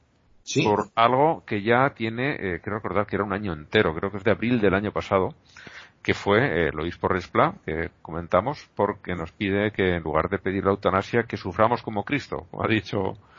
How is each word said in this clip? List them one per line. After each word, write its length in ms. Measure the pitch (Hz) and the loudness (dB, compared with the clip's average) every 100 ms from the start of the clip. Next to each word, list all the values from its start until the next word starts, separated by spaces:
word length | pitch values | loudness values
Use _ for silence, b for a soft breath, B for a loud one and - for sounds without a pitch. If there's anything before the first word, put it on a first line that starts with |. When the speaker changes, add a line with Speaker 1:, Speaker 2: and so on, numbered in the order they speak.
| _ _ _ _ | _ _ _ _
Speaker 1:
¿Sí? 180 | - 131 | -4 0
Speaker 2:
Por 260 | 113 104 101 | 2 0 0
algo 500 | 113 117 127 156 156 - | 2 4 4 2 0 -4
que 160 | 104 | -4
ya 280 | 101 123 139 | 2 2 2
tiene, 400 | - 113 113 139 - | -2 -6 -4 -4 -4
eh, 240 | 95 82 | -4 -4
creo 140 | - 107 | -6 -6
recordar 300 | 95 90 101 | -2 -2 0
que 100 | 95 | -2
era 80 | |
un 80 | 101 | -2
año 200 | 95 104 | -4 -4
entero, 420 | 76 76 110 90 | -8 0 2 2
creo 160 | 80 98 | 0 -4
que 60 | 98 | -2
es 60 | |
de 60 | 104 | 0
abril 300 | 95 113 123 | 0 2 2
del 140 | 101 | 4
año 160 | 95 104 | 2 0
pasado, 420 | 87 - 98 92 - B B B B B _ | -4 0 2 2 -4 B B B B B _
que 120 | - | -4
fue, 240 | 95 101 104 | -2 2 4
eh, 240 | 135 82 78 | 4 2 0
el 80 | 76 | -2
obispo 260 | 85 - 92 | -6 -4 -2
Respla, 460 | 92 90 113 151 196 - | -2 0 0 0 -2 -8
que 240 | 80 78 - | -6 -6 -10
comentamos, 680 | - 80 85 90 120 151 - | -12 -10 2 2 2 -6 -10
porque 400 | - 101 101 - | -2 -2 -2 -8
nos 160 | 87 82 | -6 -8
pide 380 | - 101 101 104 | -4 -2 0 0
que 240 | - 92 87 | 0 0 0
en 60 | |
lugar 260 | 78 78 87 | 0 0 0
de 80 | 98 | -2
pedir 260 | 95 95 | -2 0
la 60 | 92 | 0
eutanasia, 520 | 98 95 95 - 120 | 2 2 0 0 -2
que 120 | 117 101 | -2 -6
suframos 460 | 95 85 110 117 | -6 2 2 2
como 220 | - 104 | -4 -6
Cristo. 420 | - 139 - 73 90 | -4 -4 -4 -8 -8
Como 140 | 98 | -4
ha 40 | - | 0
dicho 500 | 110 - 107 95 - B | 0 0 -4 -4 -6 B